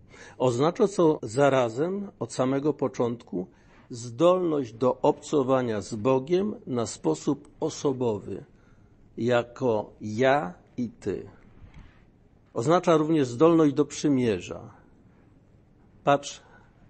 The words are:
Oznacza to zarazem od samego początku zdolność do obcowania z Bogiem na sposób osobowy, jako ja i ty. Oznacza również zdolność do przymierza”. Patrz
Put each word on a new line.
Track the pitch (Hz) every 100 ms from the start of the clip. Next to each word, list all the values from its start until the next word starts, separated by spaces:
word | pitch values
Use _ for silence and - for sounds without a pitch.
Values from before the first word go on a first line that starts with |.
| - - - -
Oznacza | 127 120 156 175 202
to | - 160 151
zarazem | 120 120 143 135 120 113 170 202 196 -
od | 117
samego | - 127 139 147
początku | 143 127 131 120 120 - 180 185 _ _ - -
zdolność | 127 120 117 170 185 175 151 120
do | 113 127 -
obcowania | 143 151 - 151 127 131 120 107
z | 95
Bogiem | 110 120 131 135 180 214 - -
na | 123 110
sposób | - 160 151 - 139 - -
osobowy, | 156 - 147 127 123 101 98 95 - _ _ _ _ _ - -
jako | 117 120 - - 127 107 104 -
ja | 107 107 131 139 180 - _ -
i | 117
ty. | - 104 92 - - - - - - - _ _ _ _ _ _
Oznacza | - 127 175 175 156
również | 156 165 123
zdolność | 120 160 165 151
do | 131
przymierza”. | 143 - 151 135 120 92 - 85 - - _ _ _ _ _ _ _ _ _ _ _ -
Patrz | 143 143 - - - - _ _